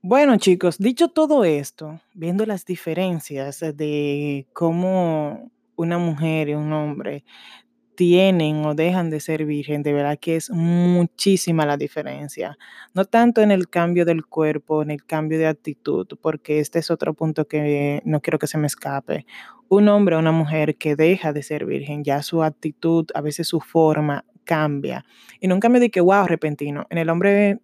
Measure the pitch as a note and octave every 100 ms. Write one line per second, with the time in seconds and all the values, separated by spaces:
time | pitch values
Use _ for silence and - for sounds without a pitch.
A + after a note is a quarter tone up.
0 | F#3 B3+ D4 G#3+ G3 F3+ - - G3+ B3
1 | E4+ D#4 D#4 D4 F3+ D3 C#3 _ D3+ D#3+
2 | _ F#3+ D#3+ F#3+ A3 F#3+ - F3 E3+ D#3+
3 | F#3 E3+ - C#3+ C3+ C#3 D#3+ D3 D3+ D3
4 | D3 C#3+ D3 C#3 C3+ - E3+ E3 F#3 F#3+
5 | E3+ D#3 D3 A3+ - _ _ - E3+ F3
6 | F3 D3 D#3+ D#3+ D3 D3 D3+ D#3 D3+ C#3+
7 | - C#3+ _ - - - _ _ _ -
8 | F3 F3+ F#3+ F3+ D3+ D3+ D3+ D3 E3 F#3
9 | E3 D3+ - D#3 D3+ D3 C#3+ D3 D3 C#3+
10 | C#3+ D3 - E3 - F3+ E3+ F3 F3 F3+
11 | E3+ - G3 F#3+ - E3 D3 C#3+ C#3+ D#3
12 | - C#3 D3 - - C#3+ - - - F#3
13 | G3 A#3 A#3+ A#3 G#3 F#3+ E3+ F3 E3+ F3
14 | E3+ E3 - D#3+ D#3 D3+ - D#3 D3+ D3
15 | - D#3 D#3 D#3+ D#3 D3+ - C#3+ - C#3+
16 | - - D#3+ D3+ - D3+ D3 E3+ D#3 E3
17 | D#3 D#3 D#3+ D#3 D3+ D3+ D3 D3 C#3+ D3
18 | - D3+ - D#3 D3+ D#3 D3 - - C#3
19 | - - - - - - _ G3 G#3 G#3
20 | G3+ D#3+ D#3+ D#3+ D3+ D#3 D3+ - D#3 D3
21 | D#3+ F#3 D#3+ D3 C#3 D3+ - C#3 C#3+ D3
22 | C#3+ C#3 - E3 D#3 - D#3 - E3 E3
23 | D#3+ D3 D3 D3 D#3+ E3 - E3 D#3+ D3+
24 | D3+ C#3+ _ _ - D#3+ D3+ C#3+ C#3 B2+
25 | _ _ - - F#3+ F#3 A#3 B3 A#3+ F#3+
26 | F3 G3+ F3+ E3 D#3 D3 D3 C#3+ - E3+
27 | E3 E3 G3 G3+ G3+ G3+